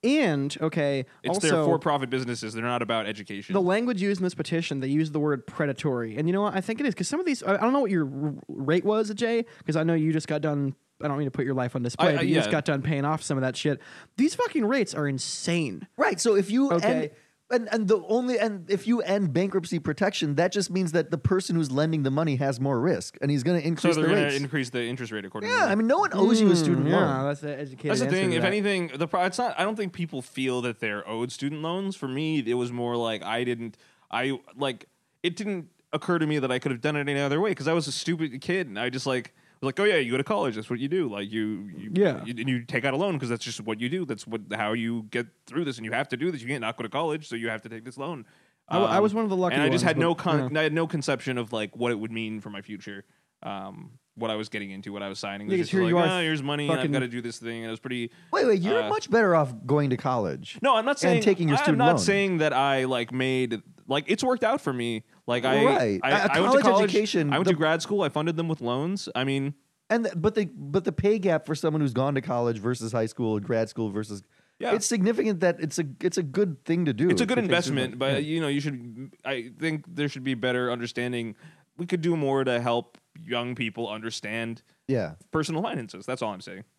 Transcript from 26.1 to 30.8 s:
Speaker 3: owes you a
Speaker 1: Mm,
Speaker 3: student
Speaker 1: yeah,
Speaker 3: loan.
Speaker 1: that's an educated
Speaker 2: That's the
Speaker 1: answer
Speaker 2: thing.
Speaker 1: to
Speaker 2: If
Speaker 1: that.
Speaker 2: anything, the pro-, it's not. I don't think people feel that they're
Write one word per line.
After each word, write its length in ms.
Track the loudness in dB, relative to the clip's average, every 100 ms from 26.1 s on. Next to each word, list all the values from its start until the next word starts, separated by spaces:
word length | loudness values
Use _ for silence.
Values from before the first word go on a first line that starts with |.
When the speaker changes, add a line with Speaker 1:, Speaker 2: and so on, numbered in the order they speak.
Speaker 3:
owes 280 | 4 6 8
you 60 | 6
a 60 |
Speaker 1:
Mm, 20 | 6
Speaker 3:
student 300 | 4 2 4
Speaker 1:
yeah, 80 | 4 4 2
Speaker 3:
loan. 80 | -2
Speaker 1:
that's 180 | -4
an 60 | -6
educated 420 | -8 -10 -8 -2
Speaker 2:
That's 80 | 0
the 60 | 2
Speaker 1:
answer 100 | 2
Speaker 2:
thing. 120 | 2
Speaker 1:
to 40 | 2
Speaker 2:
If 40 |
Speaker 1:
that. 60 | 2
Speaker 2:
anything, 440 | 2 2 0 -2 -4
the 120 | -2
pro-, 180 | 2 0
it's 120 | 0
not. 160 | -2 0
I 40 | -2
don't 100 | 0
think 180 | -6
people 300 | -4 -6 -6
feel 380 | -8 -4 0 0
that 180 | -2
they're 280 | -2